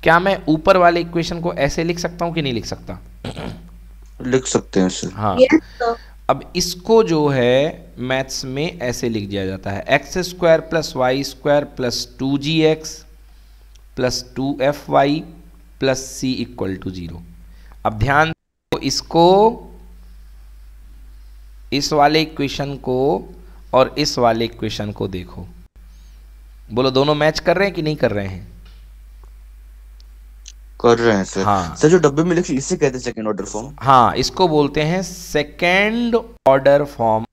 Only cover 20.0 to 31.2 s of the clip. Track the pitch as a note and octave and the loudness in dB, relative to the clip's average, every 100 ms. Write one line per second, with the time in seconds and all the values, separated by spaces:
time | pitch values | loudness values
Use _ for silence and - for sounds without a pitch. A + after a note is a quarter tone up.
20 | - - - - - - - - - - | -20 -20 -20 -20 -20 -20 -20 -20 -20 -20
21 | - - - - - - - C3+ C#3 D3+ | -20 -20 -20 -20 -20 -20 -6 -4 0 4
22 | C#3+ D#3 D#3 D#3+ C#3 - C#3+ C#3 - B2+ | 4 4 0 -4 -6 -4 -8 -6 -4 0
23 | C3+ F#3 - - - - - B2 C3 - | 0 0 -6 -18 -20 -20 -2 2 2 0
24 | D3 - A#2+ A2+ A#2 - A2 G#2+ G#2 G2+ | -4 2 2 2 -2 -4 -8 -6 -8 -6
25 | G2+ F#2+ F2 - F2+ - - - - - | -6 -6 -10 -14 -16 -18 -20 -20 -20 -20
26 | - - - - - - - A2+ C3 B2+ | -20 -20 -20 -20 -20 -20 -6 0 2 4
27 | C#3+ D3+ D3+ D#3 - F3 G3 E3+ D#3 D3+ | 4 4 2 2 0 2 0 -2 -4 0
28 | A#2+ G#2 G2 F#2 - - - - - - | 0 -2 -6 -10 -14 -20 -20 -20 -20 -20
29 | - - - - - - - - - - | -20 -20 -20 -20 -20 -20 -20 -20 -20 -20
30 | - - - - - - - - A#2+ A#2 | -20 -20 -20 -20 -20 -20 -20 -2 2 4
31 | A#2 G2+ | 4 2